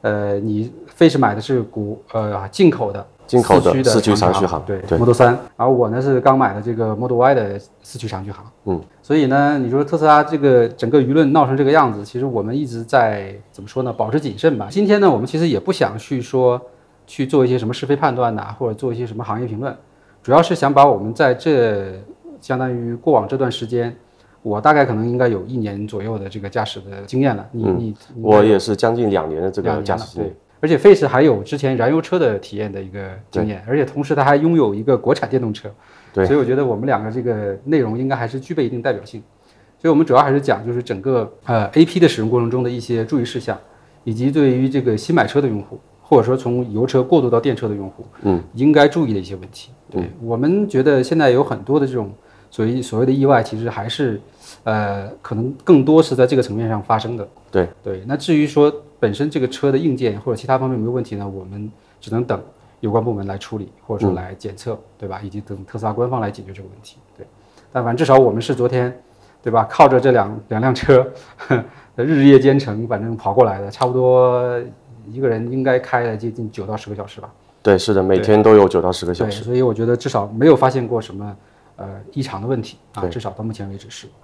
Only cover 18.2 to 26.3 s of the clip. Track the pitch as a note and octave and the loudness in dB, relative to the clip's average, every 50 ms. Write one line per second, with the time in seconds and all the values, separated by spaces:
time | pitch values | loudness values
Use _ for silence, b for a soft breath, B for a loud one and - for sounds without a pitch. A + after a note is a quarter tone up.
18.2 | B2+ A#2 A2 G#2 - - G#2+ - C3 A#2 A2 G#2+ - B2+ A#2+ A#2 B2 A#2 A2 G#2+ | -2 -2 -2 -4 -8 -10 -10 -6 -6 -6 -6 -4 -6 -6 -6 -6 -8 -10 -8 -12
19.2 | A#2 - G#2 A2 B2 A#2 A2 G#2 B2+ C#3 - - _ b b b b b b b | -8 -8 -6 -6 -6 -8 -8 -8 -8 -10 -10 -12 _ b b b b b b b
20.2 | b - B2+ D#3 E3+ E3 F3+ E3 - C3+ C#3+ C#3 C#3 C#3+ B2 G2 G2 A2 A2+ - | b 2 4 4 4 2 0 -2 0 2 4 6 6 6 4 0 -2 -6 -2 0
21.2 | D#3+ C3+ B2+ B2+ - E3 D3+ C3 A#2+ A2+ G#2 G2+ G2 F#2+ F#2+ F#2+ G2+ - - _ | 2 0 0 0 0 0 2 2 2 2 0 -2 -6 -8 -12 -14 -18 -20 -20 _
22.2 | _ - - - _ - C3+ B2+ B2+ C3 B2 A#2+ A#2 A#2+ A#2+ A#2+ - E3+ D3 A#2+ | _ -20 -20 -20 _ -8 -6 -4 -4 -4 -6 -6 -6 -8 -8 -6 -2 2 2 2
23.2 | G2+ G2 - C3 C3+ B2+ C3 - B2 A2 A#2+ A#2+ A#2+ A#2+ A#2 - b b b b | 2 0 -4 -4 -4 -4 -4 -8 -8 -6 -4 -4 -4 -4 -6 -12 b b b b
24.2 | b b b b b A2 G#2 G#2 G#2 D3+ D3+ D3 C#3 B2+ A2+ G#2+ A2+ A#2+ A#2+ B2 | b b b b b -6 -6 0 2 2 4 4 4 2 0 -2 -2 -2 0 0
25.2 | B2+ A#2+ A2+ F#2+ F#2 G#2+ B2+ B2+ A2 G#2 G2+ G2+ G#2 G#2+ - G#2 G2 A2 A2+ G#2 | 0 0 0 -2 -6 -8 -8 -6 -6 -6 -6 -8 -10 -10 -10 -10 -8 -8 -8 -8
26.2 | G2 G2 | -10 -12